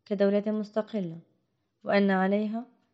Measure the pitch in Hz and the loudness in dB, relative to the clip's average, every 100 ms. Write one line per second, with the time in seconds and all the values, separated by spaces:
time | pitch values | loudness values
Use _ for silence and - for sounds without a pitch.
0 | - 202 202 202 208 214 208 220 214 220 | -8 0 2 2 0 -4 -4 -6 -4 -6
1 | 170 165 - _ _ _ _ _ - 202 | -6 -10 -18 _ _ _ _ _ 0 2
2 | 196 190 190 202 214 220 254 _ _ | 4 2 2 0 -2 -6 -10 _ _